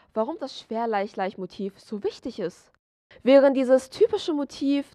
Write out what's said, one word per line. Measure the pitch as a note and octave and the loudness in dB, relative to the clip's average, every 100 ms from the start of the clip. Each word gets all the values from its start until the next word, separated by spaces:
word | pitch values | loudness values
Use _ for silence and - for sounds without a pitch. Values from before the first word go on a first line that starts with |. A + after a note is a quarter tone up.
| _ | _
warum | A3 A3 E4 | -6 -6 -6
das | C4+ - | -12 -14
Schwer-Leicht-Leicht-Motiv | - A3+ A#3 G3+ G#3 - F#3+ - F3+ - G3 - | -10 -6 -4 -4 -4 -6 -8 -8 -14 -10 -10 -10
so | - G#3+ | -14 -8
wichtig | G#4+ - C4 A3+ | -8 -8 -12 -8
ist. | F3+ - _ _ _ _ _ - | -10 -10 _ _ _ _ _ -4
Während | A3+ C#4 C#4 C4+ | 6 8 6 2
dieses | B3+ C4 - | 4 2 2
typische | - A4 G#4 - | 0 0 0 -4
Motiv | D4 C#4 - C#4 C#4 C#4 | -4 -6 -4 -2 -2 -4